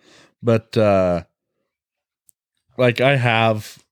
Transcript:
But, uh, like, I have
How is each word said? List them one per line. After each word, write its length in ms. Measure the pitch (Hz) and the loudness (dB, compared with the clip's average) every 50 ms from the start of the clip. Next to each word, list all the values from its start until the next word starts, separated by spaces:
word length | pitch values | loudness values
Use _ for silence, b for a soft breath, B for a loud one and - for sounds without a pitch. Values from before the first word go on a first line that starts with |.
| b b b b b b b b | b b b b b b b b
But, 340 | - 117 113 110 - _ - | -4 -2 -2 -2 -2 _ -2
uh, 460 | 117 107 104 98 95 92 90 87 85 80 _ _ _ _ _ _ _ _ _ _ _ _ _ _ _ _ _ _ _ _ _ _ _ _ _ _ _ _ _ _ | 0 0 2 2 2 0 0 -2 -4 -8 _ _ _ _ _ _ _ _ _ _ _ _ _ _ _ _ _ _ _ _ _ _ _ _ _ _ _ _ _ _
like, 240 | - 127 123 120 123 | -2 0 0 0 0
I 140 | 123 139 143 | 0 0 0
have 680 | 131 120 120 113 113 113 113 110 107 - - - - _ _ | 0 0 0 0 2 2 0 0 -2 -8 -14 -20 -20 _ _